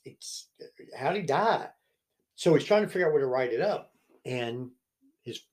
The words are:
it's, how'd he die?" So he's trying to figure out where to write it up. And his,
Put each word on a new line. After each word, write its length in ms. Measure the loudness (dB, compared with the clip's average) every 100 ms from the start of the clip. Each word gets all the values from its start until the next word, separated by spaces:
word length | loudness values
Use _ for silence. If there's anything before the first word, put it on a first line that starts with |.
it's, 440 | -20 -18 -16 -14 -16 -20 -20 -20 -18 -6
how'd 200 | -4 -2
he 60 |
die?" 460 | 0 0 2 0 -4 -16 _ _ _ _ _ -2
So 180 | 4
he's 100 | 4
trying 180 | 6 2
to 60 | 2
figure 180 | 0 2
out 60 |
where 80 | 4
to 40 | 2
write 240 | 0 0
it 80 | 0
up. 320 | 0 -2 -6 _ _ _
And 460 | -8 -4 -4 -6 -10 -16 _ _ _ _
his, 180 | -14 -14 -10